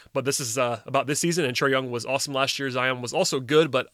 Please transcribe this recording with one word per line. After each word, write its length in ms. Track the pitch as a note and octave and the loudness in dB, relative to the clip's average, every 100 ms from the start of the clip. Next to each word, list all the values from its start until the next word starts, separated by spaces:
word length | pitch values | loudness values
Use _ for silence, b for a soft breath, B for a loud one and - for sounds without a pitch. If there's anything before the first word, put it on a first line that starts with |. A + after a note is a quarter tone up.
| B | B
but 140 | C#3 B2+ | -4 -2
this 140 | C#3 | -2
is, 180 | B2 A#2 | -2 0
uh, 220 | B2 A#2 | 0 -2
about 220 | - C3 B2+ | -2 -2 0
this 140 | D3 | 0
season, 260 | E3+ E3+ C#3+ | 0 0 0
and 100 | B2 | 0
Trae 140 | C#3 | 2
Young 200 | C3 C3 | 2 0
was 140 | A#2+ | -6
awesome 300 | A2+ C3+ - | -2 -4 -2
last 240 | C3+ C3+ - | -2 0 -2
year. 120 | C#3 | -4
Zion 300 | B2+ B2+ B2+ | 0 0 -2
was 140 | B2 | -4
also 260 | D3 F#3 C#3+ | 0 0 0
good, 300 | B2 D3+ D#3+ | 2 4 4
but 180 | B2+ - | 2 -2